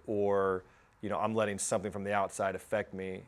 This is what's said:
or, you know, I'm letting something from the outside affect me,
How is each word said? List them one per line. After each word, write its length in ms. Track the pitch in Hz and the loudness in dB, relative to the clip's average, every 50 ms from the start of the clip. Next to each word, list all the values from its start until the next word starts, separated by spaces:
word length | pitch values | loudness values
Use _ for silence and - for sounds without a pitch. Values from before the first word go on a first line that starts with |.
| - | -6
or, 580 | - 110 101 101 101 101 98 98 95 95 92 - - - - - _ _ - | -2 0 2 4 4 4 4 4 4 2 0 -2 -8 -20 -20 -20 _ _ -10
you 80 | - 101 | -6 -4
know, 80 | 101 78 | -2 0
I'm 160 | 107 107 110 | 0 0 2
letting 240 | 110 107 104 101 95 | 2 2 2 0 -2
something 340 | - - 123 107 90 107 | -2 0 0 0 -2 -2
from 120 | 90 101 98 | -6 -4 -2
the 100 | 101 104 | 0 2
outside 400 | 104 98 95 - - 101 98 92 | 2 2 0 0 -2 -2 -2 -2
affect 400 | 92 - - - 107 101 - - | -4 -6 -2 -2 -2 -2 -2 -6
me, 300 | 92 95 95 92 95 - | -8 -6 -6 -6 -8 -10